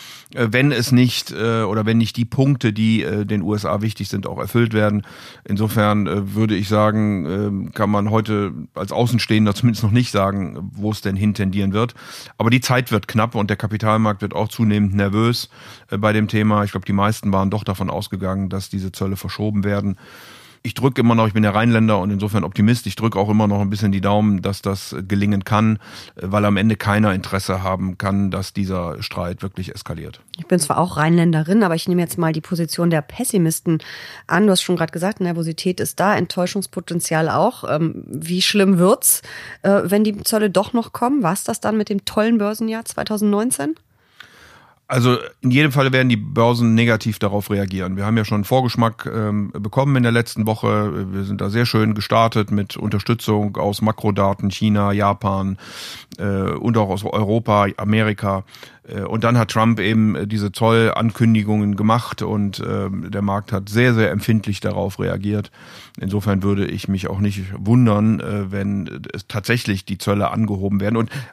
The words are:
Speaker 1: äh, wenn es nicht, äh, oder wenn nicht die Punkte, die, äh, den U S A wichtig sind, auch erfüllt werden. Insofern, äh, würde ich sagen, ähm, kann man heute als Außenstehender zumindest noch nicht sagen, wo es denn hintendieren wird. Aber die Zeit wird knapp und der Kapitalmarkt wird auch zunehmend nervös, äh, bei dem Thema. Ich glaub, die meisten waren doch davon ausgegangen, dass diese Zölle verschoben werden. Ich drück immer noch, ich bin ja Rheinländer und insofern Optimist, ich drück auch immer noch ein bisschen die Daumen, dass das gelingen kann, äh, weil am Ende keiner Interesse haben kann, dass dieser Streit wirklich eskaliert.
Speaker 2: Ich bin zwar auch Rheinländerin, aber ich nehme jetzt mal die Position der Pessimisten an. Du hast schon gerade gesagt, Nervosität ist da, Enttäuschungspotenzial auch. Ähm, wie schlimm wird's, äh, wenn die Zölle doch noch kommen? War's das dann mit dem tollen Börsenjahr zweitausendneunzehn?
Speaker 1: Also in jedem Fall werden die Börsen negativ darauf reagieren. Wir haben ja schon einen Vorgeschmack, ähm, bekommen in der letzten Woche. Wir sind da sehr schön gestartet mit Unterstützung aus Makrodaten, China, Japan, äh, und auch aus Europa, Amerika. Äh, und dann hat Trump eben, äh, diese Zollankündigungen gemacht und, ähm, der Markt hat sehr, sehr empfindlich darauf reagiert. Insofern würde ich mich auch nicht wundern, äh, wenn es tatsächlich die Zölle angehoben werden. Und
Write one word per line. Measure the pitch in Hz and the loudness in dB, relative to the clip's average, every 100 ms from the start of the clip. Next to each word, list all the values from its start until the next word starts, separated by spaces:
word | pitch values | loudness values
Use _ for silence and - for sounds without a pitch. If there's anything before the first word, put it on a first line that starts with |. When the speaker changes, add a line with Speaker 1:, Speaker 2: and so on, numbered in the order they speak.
| - - - | -20 -20 -14
Speaker 1:
äh, | - 117 | -2 0
wenn | 120 143 | 2 2
es | 123 117 | 2 2
nicht, | 123 123 - - | 4 4 2 -6
äh, | 80 113 113 | -4 -2 0
oder | 107 107 107 | 0 0 2
wenn | 113 | 2
nicht | 110 - | 0 -2
die | |
Punkte, | 117 - 135 131 113 | -4 2 2 2 0
die, | 104 110 113 | 2 2 2
äh, | 73 104 104 | 0 -2 -2
den | 107 | -2
U | 90 | 0
S | 104 82 | -2 -2
A | 98 | -2
wichtig | 110 - 95 | -2 -4 -6
sind, | 101 95 | -6 -6
auch | - | -6
erfüllt | 82 117 117 | -2 0 2
werden. | 110 107 104 - - - - | 2 2 0 -4 -14 -20 -20
Insofern, | - 101 107 110 104 104 95 | -6 -2 0 2 2 2 0
äh, | 95 98 | -2 -4
würde | 101 110 101 | 0 0 0
ich | 98 | 2
sagen, | 107 107 107 107 98 76 | 2 4 2 0 0 -2
ähm, | 95 104 98 98 | -4 -2 -4 -6
kann | - 104 | 0 2
man | 104 104 | 2 2
heute | 110 107 104 101 73 76 | 0 0 -2 -2 -6 -12
als | - 98 | -10 -6
Außenstehender | 95 120 120 - 107 107 | 0 2 2 2 2 4
zumindest | 98 123 107 | 4 2 2
noch | 110 | 2
nicht | 117 123 | 2 2
sagen, | 107 98 98 92 57 95 | 0 0 -2 -6 -8 -12
wo | 101 104 | -6 -4
es | 107 | -4
denn | 101 95 | -4 0
hintendieren | 107 101 95 98 98 | 0 0 -2 0 0
wird. | 104 117 - - - - - | 0 -2 -4 -18 -18 -18 -2
Aber | 113 | 2
die | 123 | 2
Zeit | - 127 127 | 2 0 2
wird | 107 - | -2 0
knapp | 110 113 | 0 0
und | 117 101 | 0 -2
der | 104 | -2
Kapitalmarkt | 107 107 110 110 107 98 | -2 -2 0 2 2 0
wird | 101 - | -4 -4
auch | 107 | -4
zunehmend | - 110 104 104 | 0 2 4 2
nervös, | 101 101 104 113 120 - - - - - | 2 2 2 2 0 -6 -16 -20 -20 -8
äh, | - | -2
bei | 107 | 2
dem | 107 107 | 2 2
Thema. | 110 107 104 | 2 2 2
Ich | 101 | 0
glaub, | 95 - | -4 -2
die | |
meisten | 98 101 107 104 | 0 0 0 0
waren | 95 95 | 0 2
doch | 107 | -2
davon | 101 92 95 | -4 -4 -4
ausgegangen, | 87 101 95 95 98 95 | -6 -6 -6 -4 -4 -4
dass | 98 95 | -6 -8
diese | 101 92 | -6 -8
Zölle | - 98 98 | -4 -4 -4
verschoben | 98 - 107 104 | -8 -4 -2 0
werden. | 101 101 101 95 - - - - - - | 0 0 -2 -6 -10 -20 -20 -20 -20 -14
Ich | 113 | -10
drück | - 123 123 | 0 0 2
immer | 117 | 4
noch, | 113 110 | 4 4
ich | |
bin | 104 | 2
ja | 107 | 2
Rheinländer | 101 117 113 110 104 | 2 2 4 4 2
und | 104 | 0
insofern | 98 101 101 | -2 -2 -2
Optimist, | 82 98 104 120 - | -2 2 2 2 -2
ich | - | -2
drück | 110 98 | -2 0
auch | 104 | 2
immer | 107 107 | 4 2
noch | 101 | 2
ein | 98 | 0
bisschen | 101 107 | 0 0
die | 98 | 2
Daumen, | 98 104 107 98 | 2 2 4 2
dass | 95 101 | -2 -4
das | 101 98 - 65 95 | -4 -6 -6 -10 -2
gelingen | 98 101 101 | 0 2 0
kann, | - 107 110 107 - - - - | 2 2 4 0 -4 -20 -20 -12
äh, | |
weil | 95 104 | -2 0
am | 104 101 | 2 4
Ende | 110 107 | 2 2
keiner | - 104 107 | 2 2 4
Interesse | 92 - 95 - 92 | 2 -2 -6 -2 -4
haben | 92 92 95 92 | -2 -4 -4 -4
kann, | 101 98 98 | -2 0 0
dass | 95 95 | -2 -4
dieser | - 95 92 85 76 | -4 -2 -2 -4 -6
Streit | - - 87 92 | -8 -6 -6 -6
wirklich | 98 - 90 107 | -8 -8 -10 -12
eskaliert. | - 82 76 - _ - | -12 -10 -10 -16 _ -16
Speaker 2:
Ich | 165 | -2
bin | 180 | -2
zwar | - - | 0 0
auch | 175 151 | 0 0
Rheinländerin, | 156 175 170 156 156 208 | 4 4 4 2 2 2
aber | 196 165 | 4 0
ich | - | 0
nehme | 180 | 0
jetzt | 165 - | 0 -2
mal | 165 | -2
die | 160 | -2
Position | - 170 165 - 175 | -4 -4 -4 0 2
der | 160 | 2
Pessimisten | - - 262 202 160 - - 160 - - - - - | -2 -6 -2 2 2 0 0 -2 -2 -14 -16 -18 -2
an. | 214 214 | 2 4
Du | |
hast | 180 | 2
schon | - 175 | 2 0
gerade | 165 | 0
gesagt, | 170 185 220 | -2 -4 -2
Nervosität | 175 170 165 160 185 180 | -2 -2 -4 -2 -4 -2
ist | 190 - | -6 0
da, | 185 208 | 2 2
Enttäuschungspotenzial | 175 - 180 202 185 - - 175 - 160 160 | 0 -2 -2 -2 -6 -10 -6 -4 -2 0 2
auch. | 127 202 - - | 2 0 0 -4
Ähm, | 151 160 - - | 0 0 -4 -10
wie | 131 160 180 | -10 -4 -2
schlimm | - 208 196 185 | 0 4 4 6
wird's, | 180 - - - - - - - | 6 4 2 -2 -4 -16 -16 -4
äh, | 196 202 | 2 2
wenn | 180 202 | 4 2
die | 214 208 | 2 0
Zölle | - 220 208 | -2 0 2
doch | 180 202 | 0 0
noch | 233 226 | -2 -4
kommen? | - 240 285 | -4 0 2
War's | 175 190 | 0 0
das | - 226 | -4 -4
dann | 208 220 | -2 0
mit | 208 | 0
dem | 202 - | -4 -2
tollen | - 214 233 | 0 2 2
Börsenjahr | 208 220 220 220 226 | 0 -2 -4 -6 -6
zweitausendneunzehn? | - - 214 208 202 233 262 285 320 _ _ _ _ - - - - - _ _ | -6 -4 0 2 2 0 -2 -4 -6 _ _ _ _ -20 -20 -20 -20 -20 _ _
Speaker 1:
Also | 131 120 123 - - | 0 2 2 -2 -4
in | 131 | 0
jedem | 127 156 | 4 4
Fall | 135 131 | 2 2
werden | 131 127 | 4 2
die | 113 | 2
Börsen | 104 101 117 120 117 113 | 0 2 2 4 4 4
negativ | 117 110 113 107 | 4 2 0 -2
darauf | 104 104 104 | -2 -2 -2
reagieren. | 101 98 95 90 95 | -2 -2 -4 -4 -4
Wir | 101 | 0
haben | 113 | 0
ja | |
schon | 107 104 | 0 -2
einen | |
Vorgeschmack, | 98 131 123 117 113 113 - | 2 0 2 0 0 0 -8
ähm, | 113 107 104 101 | -4 -2 -2 -4
bekommen | - 104 131 139 135 | -6 -4 0 2 4
in | |
der | 120 | 4
letzten | 117 117 - 110 | 2 0 -2 -2
Woche. | 107 113 107 104 87 95 | 0 0 0 0 -4 -6
Wir | 98 | -6
sind | 98 101 | -6 -4
da | 98 | -2
sehr | 110 120 | 0 2
schön | 113 107 107 | 2 2 0
gestartet | - 113 113 113 104 | 0 2 4 2 0
mit | 104 101 - | -2 -2 -6
Unterstützung | 104 104 - 113 - 107 104 98 | -4 -2 0 -2 0 0 0 -2
aus | 101 101 | -4 0
Makrodaten, | 110 107 107 101 98 101 101 | -2 0 0 2 0 0 -4
China, | - 107 104 101 | 0 2 2 2
Japan, | 101 101 101 101 98 95 95 - - - - - - | 2 0 0 -2 -2 -4 -6 -10 -16 -16 -16 -18 -8
äh, | 101 98 92 | -4 -2 -2
und | 76 - 113 | -2 0 2
auch | 101 | 2
aus | 95 | -2
Europa, | 104 104 101 113 110 104 98 - | -2 -2 0 0 2 2 2 0
Amerika. | 104 107 107 104 104 95 - - - - - | 0 2 2 0 -2 -4 -6 -16 -20 -20 -14
Äh, | - | -8
und | 95 113 | -4 0
dann | 117 120 | 2 2
hat | 110 | 2
Trump | 113 113 110 | 2 2 2
eben, | 98 113 110 73 | 2 2 2 0
äh, | 101 | -2
diese | 107 101 | -2 -4
Zollankündigungen | - 113 113 113 - 117 - 113 110 104 107 104 98 | 0 4 4 4 2 -2 2 4 4 2 0 0 0
gemacht | 107 117 - - | 2 2 0 -6
und, | 90 104 101 92 | -4 -2 -2 -4
ähm, | - 101 98 95 87 | -4 -4 -4 -6 -6
der | 101 | -4
Markt | 101 98 - | -2 -2 -2
hat | 101 101 | -6 -2
sehr, | 104 123 113 | 2 4 4
sehr | 107 | 2
empfindlich | 98 98 110 104 98 | 2 2 0 0 -4
darauf | 101 95 92 95 | -4 -2 -4 -4
reagiert. | 95 92 101 104 101 - - - - - | -4 -4 -2 -4 -4 -12 -20 -20 -20 -10
Insofern | 95 104 101 98 | -4 -2 0 0
würde | 98 101 95 | 2 0 -2
ich | - - | -4 -4
mich | 95 95 | -4 -2
auch | 95 | -2
nicht | 104 98 95 98 | -2 -2 -8 -6
wundern, | 98 123 120 104 110 104 | 2 6 6 4 2 0
äh, | - 104 95 | -2 -6 -4
wenn | 98 98 101 - 65 - | -4 -4 -4 -6 -10 -10
es | 90 - | -12 -8
tatsächlich | 107 95 120 - 98 - | -8 0 0 0 -4 -4
die | 98 | -6
Zölle | - 101 98 | 0 0 0
angehoben | 107 107 101 98 98 | 0 -2 0 0 0
werden. | 98 113 | 0 0
Und | 113 139 120 | -2 -6 -14